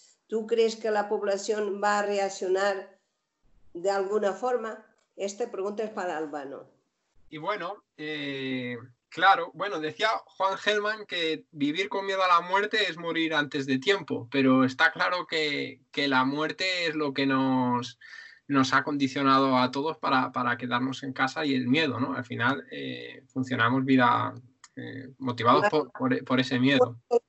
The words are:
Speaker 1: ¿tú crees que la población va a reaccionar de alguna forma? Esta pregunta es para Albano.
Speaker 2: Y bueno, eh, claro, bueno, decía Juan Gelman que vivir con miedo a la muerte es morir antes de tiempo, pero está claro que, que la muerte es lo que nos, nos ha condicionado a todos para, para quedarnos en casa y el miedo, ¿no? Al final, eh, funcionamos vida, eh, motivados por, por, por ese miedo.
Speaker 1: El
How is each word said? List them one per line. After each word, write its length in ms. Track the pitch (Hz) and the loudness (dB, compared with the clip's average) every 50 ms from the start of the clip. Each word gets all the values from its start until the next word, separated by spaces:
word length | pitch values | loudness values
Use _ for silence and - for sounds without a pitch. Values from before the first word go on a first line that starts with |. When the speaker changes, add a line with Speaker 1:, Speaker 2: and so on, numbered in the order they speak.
| _ _ _ _ _ - | _ _ _ _ _ -6
Speaker 1:
¿tú 180 | 214 226 214 | -6 -4 -2
crees 300 | 220 233 226 226 220 220 | 0 2 4 4 2 2
que 160 | - - 220 | -2 -2 0
la 160 | 214 208 202 - | 0 0 0 0
población 720 | 214 196 202 202 196 196 - - 214 214 208 202 196 202 | -2 -2 0 0 -2 -2 -2 -2 -2 -2 -2 -2 -2 0
va 160 | 202 208 208 208 | 0 2 2 2
a 40 | 208 | 0
reaccionar 920 | 208 208 196 196 190 190 - 196 180 185 190 196 202 196 190 196 - - _ _ _ _ _ _ _ _ _ _ _ _ _ - - - | 0 0 0 -2 -2 -4 -4 -2 0 2 2 2 2 0 -2 -6 -12 -18 _ _ _ _ _ _ _ _ _ _ _ _ _ -20 -16 -10
de 160 | 170 170 196 | -4 -2 0
alguna 420 | 196 196 190 190 208 214 208 196 | 0 0 0 0 0 0 0 0
forma? 540 | 185 196 247 254 247 226 220 220 214 - - _ _ _ _ _ _ | -2 -2 -2 -2 -2 -2 -4 -6 -10 -12 -16 _ _ _ _ _ _
Esta 340 | - 190 202 - - 240 214 | -8 -6 -6 -4 -6 -6 -6
pregunta 320 | - 185 190 208 208 214 | -6 -6 -6 -4 -4 -6
es 80 | 220 208 | -6 -6
para 260 | 214 214 180 180 160 | -6 -6 -6 -4 -4
Albano. 540 | 156 160 147 147 147 135 139 135 95 - - _ _ _ _ _ _ _ _ _ _ - _ | -4 -6 -6 -8 -10 -10 -10 -12 -14 -16 -18 _ _ _ _ _ _ _ _ _ _ -20 _
Speaker 2:
Y 80 | 156 156 | -14 -8
bueno, 440 | 156 190 208 - 170 180 208 - _ _ _ | -6 -6 -4 -4 -6 -8 -10 -12 _ _ _
eh, 840 | - 151 151 156 147 143 139 139 135 135 131 131 127 123 123 123 117 117 - _ _ _ _ | -12 -10 -8 -6 -6 -6 -6 -6 -6 -4 -4 -4 -4 -4 -6 -8 -10 -12 -16 _ _ _ _
claro, 400 | - 160 180 196 190 170 170 - - | -2 4 4 6 6 4 2 -4 -6
bueno, 260 | 160 185 208 190 160 | -6 -6 -4 -4 -4
decía 280 | 156 156 - - 208 220 233 - - | -4 -6 -4 -2 0 0 0 -2 -6
Juan 320 | - _ - 190 190 190 | -8 _ -2 0 0 0
Gelman 480 | - - 208 214 208 208 208 220 214 208 | 0 0 0 0 2 0 -2 -4 -6 -8
que 400 | - 185 175 165 160 156 - - _ | -8 -4 -2 -2 -2 -2 -4 -8 _
vivir 380 | - 151 143 147 151 185 196 202 | -6 -2 -2 -2 0 -2 -2 -2
con 180 | - 196 196 | -4 -4 -4
miedo 160 | 196 196 190 | -2 0 2
a 60 | 185 180 | 4 4
la 120 | 175 170 | 4 4
muerte 460 | 175 180 185 196 202 208 226 214 202 180 | 2 2 0 0 0 0 0 0 0 0
es 80 | 160 | -2
morir 380 | 170 170 165 160 165 160 156 160 | -4 -6 -4 -2 0 0 0 2
antes 320 | 147 147 135 - 143 135 | 0 0 0 -2 -4 -2
de 120 | 139 131 131 | 0 -2 0
tiempo, 500 | - 196 196 196 156 - - - 123 - | 2 2 2 2 0 -4 -6 -6 -6 -2
pero 340 | - 139 131 131 131 131 131 | 0 2 4 6 6 6 4
está 280 | 127 - - 160 160 | 4 4 4 2 2
claro 340 | - 165 180 190 180 180 160 | 4 2 0 0 0 -2 -4
que, 540 | - 165 160 156 151 143 139 135 131 - - _ _ | -2 -2 -2 0 0 -2 -4 -6 -8 -10 -14 _ _
que 160 | - 147 143 | -2 0 0
la 180 | 139 135 127 127 | 2 4 4 2
muerte 640 | 135 143 151 156 156 156 - 185 185 185 180 170 | 2 0 0 -2 -2 -2 -2 -2 -2 0 0 -2
es 80 | 165 151 | -2 -2
lo 180 | 156 151 143 | -2 -2 -2
que 140 | 135 143 139 | 0 0 0
nos, 720 | 135 135 131 135 131 131 127 127 123 120 120 123 - - _ - - - - - - - - _ | 2 2 2 2 2 2 2 2 2 0 -2 -2 -6 -12 _ -20 -20 -20 -20 -20 -20 -20 -16 _
nos 260 | - 143 135 131 - | 0 2 2 2 4
ha 120 | - 139 - | 2 2 2
condicionado 760 | 156 147 139 139 127 - 147 139 135 135 135 135 135 131 127 | 0 0 0 0 0 0 2 4 4 6 6 4 4 4 4
a 140 | 127 127 | 2 2
todos 260 | 131 139 143 160 156 - | 0 -2 -4 -4 -4 -4
para, 320 | - 143 135 127 127 127 | -2 0 2 2 2 0
para 260 | - 127 123 123 120 | -2 -2 -2 -2 -2
quedarnos 460 | - 127 123 123 123 127 135 131 - | -2 -2 -2 -2 0 0 -2 -4 -6
en 100 | 143 135 | -8 -8
casa 320 | 131 - 135 131 - 160 156 | -4 -2 -2 -2 -2 -2 -2
y 120 | 143 135 | 0 0
el 100 | 127 127 | 0 2
miedo, 320 | 123 131 160 160 139 120 113 | 2 2 2 2 2 0 -2
¿no? 160 | 131 147 262 | -2 -4 -4
Al 100 | - 127 | -6 -8
final, 400 | - 123 117 117 127 139 147 - - | -6 -4 0 0 0 0 -2 -6 -10
eh, 540 | - 143 139 131 123 120 120 120 123 127 - | -10 -10 -8 -8 -10 -10 -12 -14 -16 -18 -18
funcionamos 580 | _ - 135 127 - 131 123 113 120 131 135 131 | _ -6 -6 -4 -2 0 2 2 4 2 2 4
vida, 480 | 135 135 127 123 120 120 113 113 113 - - - - _ _ - - _ | 4 6 6 6 6 4 2 0 -4 -6 -10 -16 -20 _ _ -20 -20 _
eh, 320 | 131 120 120 - - - - - - | -14 -12 -12 -12 -14 -14 -16 -12 -6
motivados 500 | 131 127 120 113 113 120 131 151 175 208 | -4 -4 -2 2 4 4 6 6 4 4
por, 220 | 160 151 143 - | 2 0 0 -2
por, 340 | - - 131 127 131 135 - | -4 -4 -2 0 0 -2 -2
por 140 | - 131 127 | 0 0 0
ese 220 | 127 - 135 123 | 0 0 2 2
miedo. 360 | 127 135 143 127 123 117 113 117 - - | 4 4 6 6 4 2 0 -6 -2 0
Speaker 1:
El 100 | 240 233 - | 0 0 2